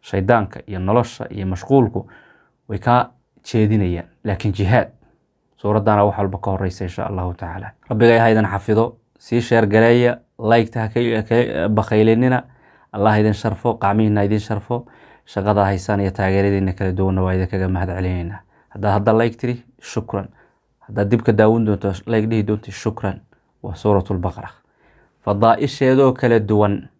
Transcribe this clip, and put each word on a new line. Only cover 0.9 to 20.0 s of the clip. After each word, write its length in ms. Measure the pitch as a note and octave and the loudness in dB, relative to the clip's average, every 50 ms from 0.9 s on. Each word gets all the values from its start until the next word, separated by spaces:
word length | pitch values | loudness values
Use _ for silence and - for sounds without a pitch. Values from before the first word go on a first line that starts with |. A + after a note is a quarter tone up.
| G#2+ A#2+ A#2+ A#2+ - - - - | 0 0 0 -2 -8 -14 -14 -12
iyo 160 | - G2+ F#2+ | -10 -8 -6
mashquulku 600 | F#2+ F#2 F2 - - C#3 C#3 A#2+ G2+ - G2 - - - - _ _ _ _ _ _ _ _ _ - | -6 -6 -8 -2 0 2 2 2 2 -2 -8 -10 -10 -20 -20 _ _ _ _ _ _ _ _ _ -12
way 100 | G#2+ F#2+ | -12 -4
kaa 300 | - B2 A#2+ B2 - - _ _ _ _ _ _ _ | 0 2 2 2 2 -2 _ _ _ _ _ _ _
jeedinayaan. 640 | - - A2+ G#2+ G#2 A2 G#2+ G2 F2+ F2 F2 - _ _ _ _ | -4 0 0 2 2 2 0 0 -2 -4 -6 -8 _ _ _ _
Laakiin 300 | G#2+ G2 - - A2 F2+ | -6 -6 -4 -4 -4 -2
jihaad, 360 | - G2+ F#2 C3 A#2+ - - _ _ _ _ _ _ _ _ _ _ _ _ _ | -2 0 2 2 2 0 -2 _ _ _ _ _ _ _ _ _ _ _ _ _
suuraddaana 480 | _ - G#2 G#2+ A2 G#2 A2 G#2+ G#2 G2+ | _ -4 0 0 0 2 2 2 4 2
wax 120 | G#2+ G2+ | 2 2
walba 200 | G#2 G2+ F#2+ G2 | -2 -4 -4 -4
ka 140 | G2 - G2 | -6 -6 -6
horreysa 320 | G2 F#2 G2 F#2 F2+ - G2 | -4 -4 -4 -6 -6 -6 -10
insha 200 | F2+ - - - | -10 -8 -8 -8
Allahu 280 | F2+ G2+ F2+ F2+ F2+ F2 | -6 -6 -6 -6 -6 -8
tacaala. 380 | - F#2 E2+ F2+ F#2+ - - _ _ _ _ | -8 -12 -12 -12 -12 -14 -14 _ _ _ _
Rabbigay 300 | A2+ G#2+ A#2 A#2 A#2 A2+ | 0 4 6 6 6 6
ha 100 | A2+ A2+ | 6 4
idin 140 | A2 A2 G#2 | 4 4 2
xafido, 500 | F2 G2 G2+ - - G#2+ G#2+ A2+ A#2+ - _ _ _ _ _ | 0 -2 -6 -2 0 0 0 0 -2 -4 _ _ _ _ _
sii 220 | _ - A#2 A#2 | _ -2 -2 -2
sheer 240 | - - A#2+ A#2 A2+ | 0 2 2 2 2
gareeya, 520 | G#2 G2+ A2 A2+ A#2 A#2+ B2 A#2+ A#2+ A#2+ - _ _ _ - | 4 4 6 6 6 6 4 4 0 0 -4 _ _ _ -6
like-ta 400 | A2+ G#2+ A#2 A#2 - - - A#2+ | 0 2 2 2 2 0 -4 -6
ha 60 | A2 G#2+ | -6 -4
ka, 100 | A2 A#2+ A#2+ A#2 A2+ A2 A2 | -2 -2 -2 0 -2 -4 -2
ka 420 | - A#2 A#2+ B2 - - - E2 G#2 | 0 0 0 0 0 -2 -4 -2 0
bakhaylinina. 760 | A2 - G#2+ - A2 G#2+ A2 A2+ A2+ A2+ B2+ B2+ B2+ B2 - - _ _ _ _ _ _ _ _ - | 0 0 0 2 2 4 4 4 4 4 2 2 0 0 -4 -8 _ _ _ _ _ _ _ _ -4
Allah 260 | G#2 G2+ A2 G#2+ G#2+ | 0 2 2 4 4
idin 140 | G#2+ A2 G#2 | 2 2 0
sharfo, 400 | G#2 - A2+ G#2 - - A#2+ A#2 - | 0 -2 -6 -6 -2 -4 -4 -2 0
qacmihiina 420 | G2+ G2 G2+ A2 A2 G#2+ G#2 G#2 G2+ | -2 0 0 2 0 0 2 0 0
idin 140 | G2+ G#2+ G#2+ | 0 0 -2
sharfo. 460 | G#2 - A2+ G2+ - - B2 A#2+ A#2+ - _ _ - _ - _ _ | -2 -4 -8 -8 -6 -6 -8 -8 -8 -12 _ _ -20 _ -20 _ _
Shaqada 400 | _ - G#2 F#2+ G#2 G#2 G2+ G2 | _ -8 -4 -2 0 2 2 2
haysaan 340 | G2 G2 F#2 F#2 - G#2 G2 | 0 0 -4 -4 -4 -2 -2
iyo 100 | G2 F#2+ | -2 -4
taageeradiina 640 | F#2+ - G2 F#2+ F#2+ G2 G2 G2+ G2 G2 G2 F#2+ F2+ | -2 -2 -2 0 0 2 0 0 0 0 -2 -2 -4
kala 180 | - G2+ F#2+ | -4 -4 -4
duwanna 300 | F#2 F#2 F#2+ F#2+ F#2+ F#2+ F#2 | -2 -2 -2 -2 0 -2 -2
waa 100 | F#2 F#2 | -2 0
idinkaga 340 | F#2 F#2 F2+ - F#2 F#2+ F#2 | -2 -2 -2 -4 -4 -4 -2
mahad 200 | F#2 F2+ F#2 F#2 | -2 -4 -4 -6
celinaynaa. 500 | F2+ F#2 F#2 F#2 F#2 F2+ E2+ E2+ G2+ - _ _ _ _ _ _ | -6 -6 -4 -4 -4 -6 -6 -8 -12 -14 _ _ _ _ _ _
Haddaad 240 | - G#2 G2 G#2 G2 | -12 -6 -2 -2 -2
hadda 200 | G2+ G2+ A2+ A2 | 0 2 2 2
like 200 | A2 A#2 A#2 A#2 | 2 2 0 -2
tiri, 260 | - - B2 B2 A#2+ _ _ _ _ | -6 -6 -6 -6 -8 _ _ _ _
shukran. 460 | - - - A2+ | -20 -8 -8 -8